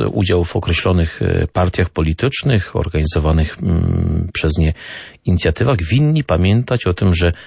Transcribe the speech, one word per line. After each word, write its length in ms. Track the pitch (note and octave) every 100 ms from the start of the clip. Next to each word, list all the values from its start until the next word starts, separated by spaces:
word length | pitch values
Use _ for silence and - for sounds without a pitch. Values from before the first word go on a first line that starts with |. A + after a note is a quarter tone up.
| -
udział 320 | G2 F#2+ F2+
w 120 | E2+ F2
określonych, 640 | - E2+ - F2+ E2 -
e, 260 | F#2 F2 E2
partiach 420 | - F2+ F#2 F#2
politycznych 840 | - D#2+ D#2 C3 - C#3+ A2+ - -
organizowanych, 840 | - - D#2 D#2 D#2 D#2+ D#2+ -
mm, 680 | F2+ E2+ E2+ E2+ E2+ E2 E2
przez 180 | - E2 D#2
nie 160 | D#2 - - - - - -
inicjatywach, 520 | F2+ E2+ - B2+ A#2+
winni 420 | D#2+ B2 D3+ D#3
pamiętać 640 | - E2+ F#2 A2 B2+ B2 F#2
o 60 |
tym, 200 | F2 F#2+
że 180 | E2 F2 -